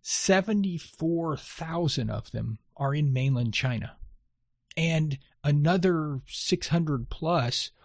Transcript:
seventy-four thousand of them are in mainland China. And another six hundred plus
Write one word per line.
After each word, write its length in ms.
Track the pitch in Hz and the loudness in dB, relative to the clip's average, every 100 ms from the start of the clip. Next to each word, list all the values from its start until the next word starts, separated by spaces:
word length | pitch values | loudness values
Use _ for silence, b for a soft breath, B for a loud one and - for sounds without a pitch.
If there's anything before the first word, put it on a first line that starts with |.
seventy-four 1400 | - - - 190 190 208 190 170 - - 160 165 165 139 | -6 -2 4 4 4 0 0 -2 -8 -4 -2 0 0 -4
thousand 720 | - - 165 165 160 - 110 | -6 -10 -6 -2 0 0 -2
of 220 | 107 - | -4 -6
them 280 | 117 113 110 _ - | -6 -6 -6 _ -4
are 180 | 139 143 | -2 2
in 160 | 147 | 2
mainland 420 | 127 135 127 117 | 2 2 2 0
China. 440 | - 131 117 - - - - _ _ _ _ _ - | 0 0 -2 -6 -10 -18 -18 _ _ _ _ _ -2
And 400 | 165 160 156 135 b b | 0 2 0 -2 b b
another 760 | 147 147 151 185 185 165 151 135 - | 0 4 4 4 4 2 0 -6 -8
six 420 | - - 180 - | -8 0 0 2
hundred 400 | 170 156 139 127 | 0 2 -2 -4
plus 600 | - 160 170 120 - - _ | -6 0 0 0 -2 -6 _